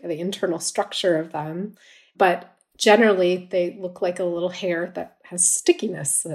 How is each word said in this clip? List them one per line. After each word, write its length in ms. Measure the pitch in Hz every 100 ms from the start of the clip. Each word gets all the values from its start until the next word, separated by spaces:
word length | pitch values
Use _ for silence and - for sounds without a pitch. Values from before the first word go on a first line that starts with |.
the 160 | 175 160
internal 400 | 180 - 180 165
structure 580 | - - - - 190 160
of 160 | 165
them, 440 | 156 156 170 214 - _ _ _ -
but 400 | 190 175 - _ _ -
generally 720 | 220 214 220 185 180 180 180
they 260 | 185 175 196
look 240 | 180 180
like 160 | 180 175
a 60 |
little 240 | 175 170 180
hair 420 | 180 185 170 180 175
that 220 | 170 _
has 240 | - 175 -
stickiness 760 | - - 349 214 160 147 - 170